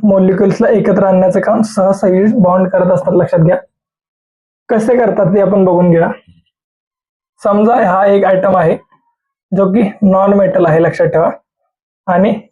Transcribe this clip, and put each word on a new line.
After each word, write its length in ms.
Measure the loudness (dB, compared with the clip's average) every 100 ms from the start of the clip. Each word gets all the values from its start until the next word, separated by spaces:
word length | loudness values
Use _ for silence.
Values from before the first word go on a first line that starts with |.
मॉलिक्युल्सला 680 | 0 2 2 0 -2 0 0
एकत्र 360 | 0 0 0 0
आणण्याचं 340 | 0 0 -2
काम 200 | -2 -2
सहसंयोज 720 | -2 -2 -2 0 0 0 0 2
बॉन्ड 340 | 0 0 0
करत 220 | -2 0
असतात, 220 | -2 0
लक्षात 260 | -2 0 0
घ्या. 180 | 0 0 -6 _ _ _ _ _ _ _ _ _ -6
कसे 280 | -4 0 0
करतात 360 | 0 0 0 0
ते 60 |
आपण 240 | 0 2 2
बघून 240 | 2 2
घेऊया. 220 | 2 0 -6 _ _ _ _ _ _ _ _ _ _ _ _
समजा 400 | -2 0 0 0 0
हा 200 | 0 2
एक 200 | 2 0
आयटम 320 | 0 0 0
आहे 200 | 0 -2 _ _ _ _ _ _ -6
जो 200 | -2 0
की 160 | 0 -2 -2
नॉन 320 | 0 2 2
मेटल 320 | 2 0 0 0
आहे, 180 | 2
लक्षात 240 | 0 0 -2
ठेवा, 240 | 0 -2 -4 _ _ _ _ _ _ -4
आणि 320 | 0 0 -2 -10